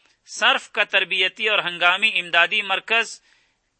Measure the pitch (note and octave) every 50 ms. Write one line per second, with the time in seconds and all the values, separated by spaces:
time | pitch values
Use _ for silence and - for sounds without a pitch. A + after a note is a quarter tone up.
0 | _ _ _ _ _ - - - G#3 A#3 C4 A#3+ - - - A3+ G#3 - - G3
1 | F#3+ E3+ F#3+ F#3 F#3 F#3 - - A3 G#3+ G#3+ F#3 D#3+ E3+ F3 E3+ E3+ F3 F3+ F#3+
2 | G#3+ A3 G3 F3+ F3 E3+ D#3+ E3+ E3+ E3+ G3+ G#3+ G3+ G3 F#3+ F3+ - - A3 A#3
3 | A3 - - - _ _ _ _ _ _ _ _ _ _ _ _